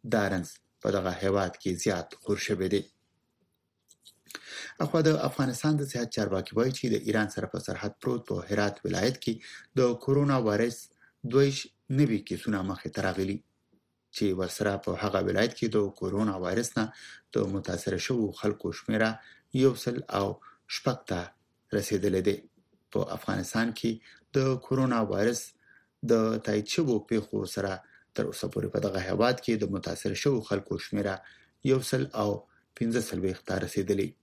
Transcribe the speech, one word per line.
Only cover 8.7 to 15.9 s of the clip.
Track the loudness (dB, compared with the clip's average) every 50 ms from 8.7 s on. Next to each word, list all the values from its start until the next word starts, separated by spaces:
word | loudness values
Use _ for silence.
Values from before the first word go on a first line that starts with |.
| -2 -4 -4
ولایت | -2 0 2 2 0 0 -2 -4
کې | -4 -4 -4 -8 -18 -18 -18 -20 _ _ 4
د | 4 4 2 0 0
کورونا | 2 4 4 4 4 4 4 4
وایرس | 4 4 4 2 0 -2 -6 -16 -20 _ _ -20 _ _ _ -6
دوه | 2 6 6 6
ویشت | 6 4 -2 -8 -10 _ _ _ _ 4
نوي | 4 4 4 4 0 0
کیسونه | -4 -6 -4 0 0 0 0 0 -2
مخې | -4 -6 -8 -6 -4
ته | -2 -2
راغلي، | 0 0 0 0 0 -2 -4 -6 _ _ _ _ _ _ _ _ _ _ _ _ _ -4
چې | 0 2 2 2 2
ورسره | -2 -4 -2 -2 0 0 0 0 -2
په | -4 -2 -2
هغه | -2 0 2 2 2
ولایت | 2 2 2 2 2 0
کې | -2 -2 2 2
د | 2 2 2